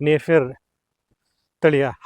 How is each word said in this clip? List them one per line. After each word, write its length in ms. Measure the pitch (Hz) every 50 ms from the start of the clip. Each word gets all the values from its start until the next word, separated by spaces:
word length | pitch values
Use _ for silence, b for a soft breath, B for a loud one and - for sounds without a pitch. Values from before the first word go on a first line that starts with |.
ನೇಪಿಯರ್ 520 | 147 151 156 151 - - 165 160 131 127 131 - _ _ _ _ _ _ _ _ _ _ _ _ _ _ _ _ _ _ _ _
ತಳಿಯ 280 | - 156 151 139 139 127 113 - -